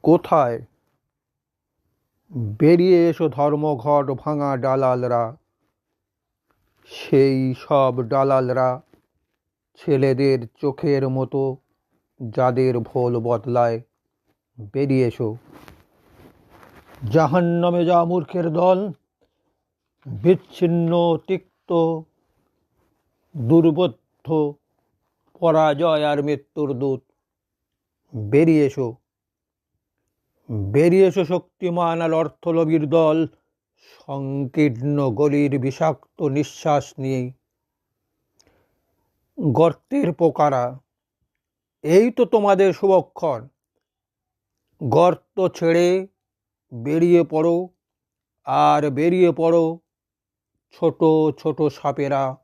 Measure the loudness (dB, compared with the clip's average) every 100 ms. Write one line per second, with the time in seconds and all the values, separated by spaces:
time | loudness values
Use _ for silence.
0 | 4 2 2 0 0 -4 -12 _ _ _
1 | _ _ _ _ _ _ _ _ _ _
2 | _ _ _ -10 -10 0 4 4 4 4
3 | 4 0 -4 0 -2 0 -2 -4 0 0
4 | 0 -6 -6 -4 -4 -2 -2 0 0 0
5 | -2 -2 -4 -10 _ _ _ _ _ _
6 | _ _ _ _ _ _ _ _ _ -20
7 | -2 2 2 2 -2 -6 -2 0 0 -2
8 | -4 -2 0 0 0 -2 -2 -4 _ _
9 | _ _ _ _ _ _ _ _ -2 0
10 | 2 2 0 0 -4 _ -6 -4 -2 -2
11 | -2 -4 -4 -4 -4 -6 _ _ _ _
12 | _ _ -10 -2 0 2 0 -2 -4 -4
13 | -2 -2 -2 -4 -2 0 0 -2 -10 _
14 | _ _ _ _ _ -20 -10 -4 0 0
15 | 0 -2 -8 -8 _ -20 -20 -20 _ _
16 | _ _ -20 _ _ -20 -20 -20 _ -14
17 | -2 0 2 2 2 0 0 0 2 2
18 | 2 -2 -4 -6 -4 0 2 0 -2 -12
19 | _ _ _ _ _ _ _ _ _ _
20 | -16 -2 0 0 -2 -4 0 0 0 0
21 | 0 -2 -4 -8 _ _ _ 0 0 -2
22 | -12 _ _ _ _ _ _ _ _ _
23 | _ _ _ -8 2 4 4 2 -2 -4
24 | _ _ -6 -2 -4 -6 _ _ _ _
25 | _ _ _ _ 0 2 2 2 0 0
26 | 0 -2 -2 -4 _ -8 -6 -4 -4 -6
27 | _ _ _ _ _ _ _ _ _ _
28 | _ -12 0 2 4 2 0 -2 -10 -10
29 | _ _ _ _ _ _ _ _ _ _
30 | _ _ _ _ -10 -8 -2 2 4 6
31 | 4 2 -2 -4 -6 _ -6 -2 -2 -2
32 | -2 -2 -2 _ -2 0 2 0 2 2
33 | 4 2 -2 _ _ _ _ _ _ _
34 | -12 -10 -6 -6 -4 0 0 0 -4 -2
35 | -2 0 0 2 0 -2 -4 -2 -2 -2
36 | _ -6 -4 -2 -6 -6 -2 -2 -4 -10
37 | -6 -6 -6 -12 _ _ _ _ _ _
38 | _ _ _ _ _ _ _ _ _ _
39 | _ _ _ -4 -2 2 2 0 _ -4
40 | -4 0 -2 0 -2 0 -4 -8 _ _
41 | _ _ _ _ _ _ _ _ 2 4
42 | 4 0 0 2 2 4 2 2 2 2
43 | 0 -8 -6 -6 -10 _ _ _ _ _
44 | _ _ _ _ _ _ _ _ 0 4
45 | 4 0 _ -4 -4 -2 0 2 2 0
46 | -4 _ _ _ _ _ _ -12 -4 0
47 | 4 4 2 -2 0 -2 -4 _ _ _
48 | _ _ _ _ -4 2 2 2 0 0
49 | 0 2 2 2 2 2 0 -4 _ _
50 | _ _ _ _ _ _ _ -4 -4 2
51 | 2 2 0 -2 -8 -2 -4 -2 -6 -4
52 | -4 -2 -4 -8